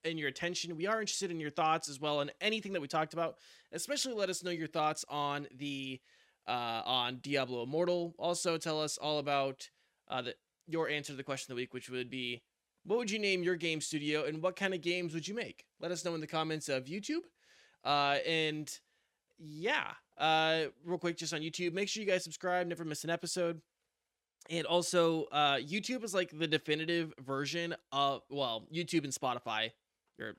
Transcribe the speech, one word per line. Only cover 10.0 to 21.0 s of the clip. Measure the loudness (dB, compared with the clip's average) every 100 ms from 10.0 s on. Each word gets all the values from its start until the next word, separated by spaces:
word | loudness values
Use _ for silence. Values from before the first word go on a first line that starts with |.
| _
uh, | -4
the, | -4 -8 _ _ -6
your | -2 0
answer | -2 -4
to | -10
the |
question | -6 -6 -4
of | -6
the |
week, | -6
which | -6 -6
would | -6 -4
be, | -4 -6 -6 _ _ _ _
what | -2 0
would | 0
you | 0
name | 2 2
your | 2 0
game | 0 -2
studio | -2 -2 0 0
and | 0 -2
what | -2
kind | 0 -2
of | 0
games | 0 0 0
would | -4 -4
you |
make? | -6 -6 -10 -20 _
Let | -6
us | -2
know | -2
in | -4
the | -2
comments | 0 0 0 0
of | -2
YouTube. | 0 -6 -2 -4 -4 _ _ -20 -20 _
Uh, | 2 4 4 4 2
and | 2 2 0 -6 -10 _ _ _ _ _ _
yeah, | -14 -6 -2 0 -2 -10 _ 0
uh, | 4 6 4 2 0 -4
real | -4
quick, | -2